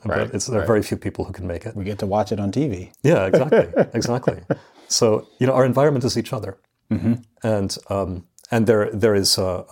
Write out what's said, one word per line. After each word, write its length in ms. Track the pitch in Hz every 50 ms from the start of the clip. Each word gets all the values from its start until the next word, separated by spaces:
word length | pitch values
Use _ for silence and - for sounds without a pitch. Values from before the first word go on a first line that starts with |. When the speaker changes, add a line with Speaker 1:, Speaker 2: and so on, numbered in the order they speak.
| -
Speaker 1:
Right, 220 | 107 - 104 107
Speaker 2:
but 80 | 110 -
it's, 120 | 101 -
there 100 | 131 117
are 40 | 104
Speaker 1:
right. 40 | 73
Speaker 2:
very 160 | - 110 107
few 140 | - - 110
people 280 | 98 - 98 - - 92
who 80 | 92
can 140 | 92 - 90
make 180 | 90 85 87 -
it. 100 | 110 -
Speaker 1:
We 80 | 104 92
get 160 | 104 104 -
to 60 | 107
watch 260 | 98 101 107 104 -
it 80 | 110 101
on 100 | 101 98
T 160 | - 131 156
V. 240 | 135 95 87 101 - _ _ -
Speaker 2:
Yeah, 220 | 143 165 110 95
exactly, 420 | 95 - 160 131 151 220 208 - - - 254 175 -
Speaker 1:
<laughs> 40 | -
Speaker 2:
exactly. 460 | 117 - 120 120 123 - - - - - - - - - _ _ - - -
So, 400 | - - 120 110 107 - - _ _ -
you 80 | 123
know, 60 | 131
our 120 | - 117 131
environment 400 | 127 120 135 143 156 143 123 123
is 140 | 117 - 120
each 140 | 113 -
other. 260 | 135 110 104 95 - _ _ _ _ _ _ -
Speaker 1:
Mm-hmm. 240 | 110 85 110 113 120 120 - _ _ _ -
Speaker 2:
And, 320 | 113 107 101 98 92 - - - -
um, 360 | 98 98 95 92 90 87 - _ _ _ _ -
and 160 | 120 113 107
there, 240 | 110 110 104 104 -
there 240 | - 101 117 110 104
is 240 | 98 95 - - -
a, 260 | 92 92 90 92 - -